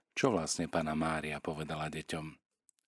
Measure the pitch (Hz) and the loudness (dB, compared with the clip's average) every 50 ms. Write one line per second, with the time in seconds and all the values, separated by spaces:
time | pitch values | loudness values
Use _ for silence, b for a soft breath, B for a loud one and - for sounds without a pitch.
0 | b b _ - - 135 107 85 78 - - - 85 - - 85 78 78 78 78 | b b _ 4 4 6 6 4 2 2 0 0 0 0 2 2 2 2 2 2
1 | 80 80 80 78 76 76 76 73 - 85 78 76 78 76 80 78 78 78 76 78 | 2 2 0 0 -2 -4 -6 -4 -4 -4 -4 -4 -4 -4 -4 -4 -4 -4 -4 -6
2 | 78 - - 80 78 78 - - _ _ _ _ _ - _ _ _ | -6 -4 -6 -6 -6 -8 -12 -16 _ _ _ _ _ -20 _ _ _